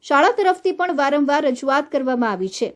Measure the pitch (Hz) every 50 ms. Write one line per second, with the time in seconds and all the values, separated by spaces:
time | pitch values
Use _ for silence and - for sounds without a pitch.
0 | _ - 294 277 302 392 480 440 403 370 370 370 _ 370 - - 359 359 339 277
1 | 285 277 277 294 294 277 285 302 302 285 247 247 - 269 269 285 294 294 - 277
2 | 269 254 254 240 240 226 202 180 190 190 - - 240 202 -